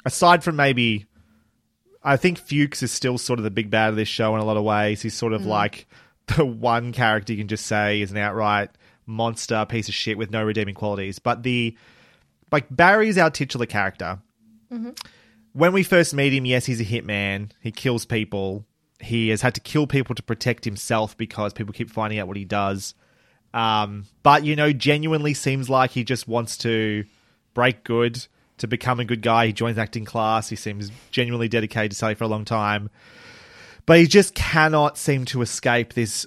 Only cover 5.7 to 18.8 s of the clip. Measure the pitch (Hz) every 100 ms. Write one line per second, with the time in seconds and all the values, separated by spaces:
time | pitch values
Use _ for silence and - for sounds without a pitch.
5.7 | - - - _ _ - - 139 113 117
6.7 | 117 123 120 117 107 101 107 104 107 -
7.7 | 107 104 104 98 104 104 101 104 104 101
8.7 | _ _ _ - 110 117 110 - 110 107
9.7 | 117 104 98 - 104 104 110 107 107 101
10.7 | 92 107 101 95 98 120 117 123 123 117
11.7 | - _ _ _ _ _ _ _ 151 -
12.7 | 127 175 214 220 190 160 - 139 123 117
13.7 | 104 95 - 87 95 _ _ _ _ _
14.7 | 240 233 - - _ _ _ _ 135 170
15.7 | 190 180 180 165 143 139 135 127 127 127
16.7 | 117 104 120 92 101 98 98 107 _ 117
17.7 | - 135 120 - 117 107 101 95 101 -
18.7 | _